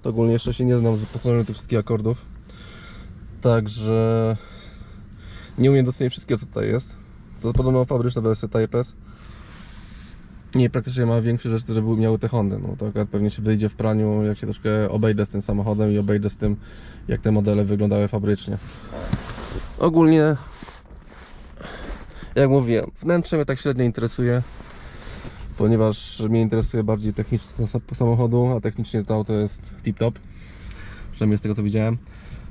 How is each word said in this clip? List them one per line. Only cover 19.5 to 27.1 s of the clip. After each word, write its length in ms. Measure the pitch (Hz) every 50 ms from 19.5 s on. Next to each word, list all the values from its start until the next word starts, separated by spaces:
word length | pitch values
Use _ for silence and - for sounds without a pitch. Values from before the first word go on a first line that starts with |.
| - - - - - -
Ogólnie, 560 | - 165 160 165 160 156 160 156 151 156 151 - - - - - - - - - - - - - - - - - - - - - - - - - - - - - - - - - - - - - - - -
jak 140 | - 139 131
mówiłem, 420 | 135 139 123 117 113 104 - - - -
wnętrze 360 | - 160 175 175 170 - 170
mnie 100 | 156 143
tak 140 | 135 135 -
średnio 260 | - 147 131 127 123
interesuje, 560 | 120 107 - 117 117 - - 123 123 120 127 123 - - - - - - - - - - - - - - - - - - - - - - -
ponieważ 640 | 110 107 117 110 110 107 104 - - - - -
mnie 220 | 110 107 117 113
interesuje 420 | 113 107 113 113 110 - - 113 107
bardziej 300 | 107 110 104 107 107